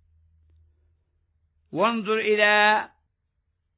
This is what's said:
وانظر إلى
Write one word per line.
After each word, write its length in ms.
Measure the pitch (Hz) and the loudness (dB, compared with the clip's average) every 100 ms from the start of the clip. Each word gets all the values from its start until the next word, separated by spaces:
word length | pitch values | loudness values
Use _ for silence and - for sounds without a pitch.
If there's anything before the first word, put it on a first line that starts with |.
| _ _ _ _ _ _ _ _ _ _ _ _ _ _ _ _ _ | _ _ _ _ _ _ _ _ _ _ _ _ _ _ _ _ _
وانظر 460 | 151 214 233 202 220 | -4 -2 -2 -4 -4
إلى 720 | 214 214 208 208 208 214 - _ _ _ _ _ _ _ _ | -2 0 2 4 2 0 -4 _ _ _ _ _ _ _ _